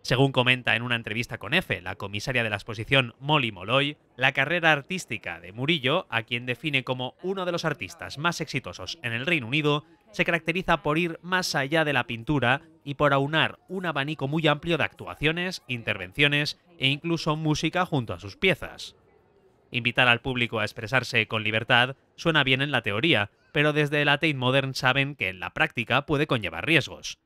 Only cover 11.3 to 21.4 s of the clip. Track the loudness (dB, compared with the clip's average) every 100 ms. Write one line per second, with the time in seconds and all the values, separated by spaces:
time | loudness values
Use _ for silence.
11.3 | -2 0 -2 2 2 2 0 0 -6 0
12.3 | 2 4 2 -2 _ -12 2 4 4 2
13.3 | 2 0 -2 _ -6 -4 -4 -4 -4 -2
14.3 | 2 2 2 0 0 0 -4 -12 -2 -2
15.3 | 0 -4 -8 -8 -6 -4 -4 -6 0 2
16.3 | 2 -2 -6 _ -2 0 0 0 0 0
17.3 | 0 0 0 0 -2 0 0 -2 -8 -10
18.3 | 0 0 0 -4 -12 -16 _ _ _ _
19.3 | _ _ _ _ -4 -2 4 4 4 0
20.3 | -2 -2 -2 -4 -6 -2 -2 0 0 0
21.3 | -2